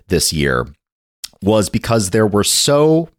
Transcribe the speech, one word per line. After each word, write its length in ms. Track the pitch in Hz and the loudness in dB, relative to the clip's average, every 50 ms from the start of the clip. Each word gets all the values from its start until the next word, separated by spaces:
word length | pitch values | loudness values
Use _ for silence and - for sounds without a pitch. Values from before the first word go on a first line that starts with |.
| _ - | _ -2
this 260 | 92 80 - - 85 | -2 0 0 -2 -2
year 340 | 76 71 67 64 60 60 60 - _ _ _ _ _ _ _ _ _ - - _ - - | -2 -2 0 -2 -2 -4 -6 -10 _ _ _ _ _ _ _ _ _ -20 -20 _ -6 -2
was 260 | 98 110 110 101 - | 0 2 2 0 0
because 400 | - 113 - - 113 113 104 92 | -4 -6 -4 0 -2 0 0 0
there 160 | 92 110 110 | 0 0 0
were 180 | 104 98 104 98 | 2 2 0 0
so 680 | - - - - - 143 143 151 156 160 165 165 - _ | 0 0 -2 0 2 2 2 4 4 2 2 0 -4 _